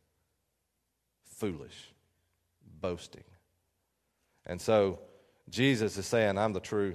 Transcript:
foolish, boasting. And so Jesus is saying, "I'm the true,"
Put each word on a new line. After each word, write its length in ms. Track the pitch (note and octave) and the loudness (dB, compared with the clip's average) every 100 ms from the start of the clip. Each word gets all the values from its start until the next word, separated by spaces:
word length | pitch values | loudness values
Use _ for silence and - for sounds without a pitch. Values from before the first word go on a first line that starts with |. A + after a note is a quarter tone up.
| _ _ _ _ _ _ _ _ _ _ _ _ | _ _ _ _ _ _ _ _ _ _ _ _
foolish, 680 | - - G#2+ D#2+ C2+ - - _ _ _ _ _ _ _ G#2 D#2 | -20 -8 -6 -6 -12 -18 -20 _ _ _ _ _ _ _ -20 -8
boasting. 420 | F#2+ F2 - - - - _ _ _ _ _ _ _ _ _ _ | -6 -6 -10 -20 -20 -20 _ _ _ _ _ _ _ _ _ _
And 160 | - F2+ | -10 -6
so 380 | - A2 G2 - - - _ _ - | 2 4 4 0 -10 -20 _ _ -8
Jesus 480 | - C3 B2 G#2+ G2 | 0 2 4 0 -4
is 80 | |
saying, 320 | F#2 A#2+ G#2+ G2 | -2 2 2 2
"I'm 160 | A2 | 0
the 80 | F#2 | -2
true," 340 | - G#2+ G2+ | -4 -2 -2